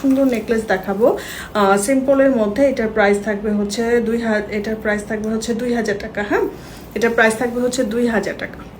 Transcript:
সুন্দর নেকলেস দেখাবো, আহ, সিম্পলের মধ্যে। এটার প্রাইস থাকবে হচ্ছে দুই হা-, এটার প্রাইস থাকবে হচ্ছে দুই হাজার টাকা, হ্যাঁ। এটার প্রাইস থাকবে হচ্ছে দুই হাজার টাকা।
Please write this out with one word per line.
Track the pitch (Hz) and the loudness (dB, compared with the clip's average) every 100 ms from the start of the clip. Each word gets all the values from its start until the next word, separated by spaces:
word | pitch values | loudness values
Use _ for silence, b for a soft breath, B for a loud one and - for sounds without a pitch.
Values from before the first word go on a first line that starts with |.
সুন্দর | 277 262 | 2 4
নেকলেস | 269 226 214 226 214 | 4 2 0 -2 0
দেখাবো, | 190 - 196 247 415 B B B | -2 -2 2 2 2 B B B
আহ, | 214 196 202 202 | 2 4 4 2
সিম্পলের | 269 269 269 269 | 2 4 4 4
মধ্যে। | 247 214 202 277 | 4 2 2 2
এটার | 240 220 | 2 -2
প্রাইস | 220 202 202 | 2 2 2
থাকবে | 220 202 214 | 0 -4 -2
হচ্ছে | 208 202 - 233 240 | -2 -2 -2 0 2
দুই | 220 233 | 2 0
হা-, | 226 208 - | 0 -2 -2
এটার | 214 214 214 | -4 -4 -4
প্রাইস | 214 208 - | -2 -2 -2
থাকবে | 220 214 | -4 -2
হচ্ছে | 220 220 | -2 -2
দুই | 220 247 | -2 -2
হাজার | 233 214 202 | 0 -2 -4
টাকা, | 220 294 | -6 -6
হ্যাঁ। | - 349 392 - B B B | -2 0 0 -4 B B B
এটার | 214 226 | -2 0
প্রাইস | 233 220 220 | 4 2 2
থাকবে | 240 240 | -2 -2
হচ্ছে | 247 247 | -2 0
দুই | 220 233 240 | -2 0 0
হাজার | 220 190 - | 0 -2 -6
টাকা। | 196 - - - | -10 -12 -16 -16